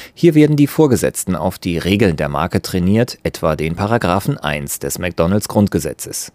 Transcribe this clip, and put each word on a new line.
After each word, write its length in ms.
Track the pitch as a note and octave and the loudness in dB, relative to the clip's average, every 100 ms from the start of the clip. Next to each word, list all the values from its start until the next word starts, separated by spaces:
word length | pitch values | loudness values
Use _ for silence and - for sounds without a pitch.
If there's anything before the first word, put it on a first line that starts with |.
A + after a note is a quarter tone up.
| - | -18
Hier 220 | - E3+ | 2 4
werden 220 | D3+ D3+ D3 | 6 4 4
die 100 | C#3+ | 2
Vorgesetzten 720 | - D3+ G#2+ C2+ - - F2 | 4 4 4 0 -4 -4 -2
auf 240 | F#2 - | -2 -4
die 180 | F2+ E2 | -4 -2
Regeln 380 | F2 G2+ G2+ D#2 | 0 2 2 2
der 120 | D2 | -2
Marke 320 | C#2+ E2 F#2+ | -2 -2 -2
trainiert, 560 | - F#2 F2+ A2 B2 - | -2 -2 2 2 0 -4
etwa 320 | D#2+ - E2 | -8 -2 -2
den 220 | D2+ D#2+ E2+ | 0 -4 -2
Paragraphen 640 | G2+ A#2 F#2 F#2+ - C#3+ | 0 0 2 0 -2 -4
eins 420 | D2+ D2 C#2+ - | -4 -4 -6 -8
des 180 | C#2 - | -6 -4
McDonald's 480 | F2 E2 E2+ G#2 - | -6 0 0 0 0
Grundgesetzes. 840 | G#2+ G2+ D#2+ D2 - - - - | 0 2 0 -4 -8 -10 -10 -12